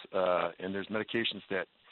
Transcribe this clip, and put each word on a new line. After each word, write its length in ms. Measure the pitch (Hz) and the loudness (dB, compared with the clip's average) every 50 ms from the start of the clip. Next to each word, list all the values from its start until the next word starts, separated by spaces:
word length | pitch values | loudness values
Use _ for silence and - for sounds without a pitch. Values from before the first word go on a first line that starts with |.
| - - - | -6 -2 0
uh, 380 | 95 92 92 90 85 85 85 85 - | 2 4 4 4 4 2 0 -2 -4
and 160 | 92 92 98 | -6 -4 -4
there's 140 | 98 95 - | -4 -4 -2
medications 540 | 101 110 107 - - 117 117 - - 101 - - | -2 -2 -2 0 0 0 0 0 -2 -4 -6 -2
that 180 | 98 95 85 - _ _ _ - | -2 -2 -2 -4 _ _ _ -20